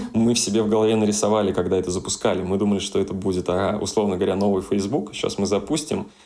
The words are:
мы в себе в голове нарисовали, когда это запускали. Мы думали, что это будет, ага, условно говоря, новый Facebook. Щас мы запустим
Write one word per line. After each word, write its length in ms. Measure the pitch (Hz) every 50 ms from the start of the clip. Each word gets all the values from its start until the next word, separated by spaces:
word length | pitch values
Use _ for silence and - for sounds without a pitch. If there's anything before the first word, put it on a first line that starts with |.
| 220 - -
мы 220 | 110 113 117 120
в 40 | 120
себе 220 | - - 101 113
в 80 | 110 104
голове 260 | 110 110 110 107 110
нарисовали, 560 | 110 107 104 104 - - 104 107 107 104 95
когда 240 | 90 92 90 90 95 92
это 120 | 87 90
запускали. 540 | 90 95 - - - - - 113 92 90 92
Мы 140 | 90 98 101
думали, 200 | 107 104 101 95
что 220 | - - - 98
это 160 | 95 - 110
будет, 340 | 95 92 98 92 90 87 -
ага, 300 | 87 92 98 87 - -
условно 340 | - 98 - 110 104 101 92
говоря, 200 | 90 98 - 92
новый 260 | 98 101 104 98 92
Facebook. 500 | 90 - - - 95 101 135 165 208 - -
Щас 240 | - - - - -
мы 80 | 202 185
запустим 580 | 104 98 104 - 294 - - - - - - - - - -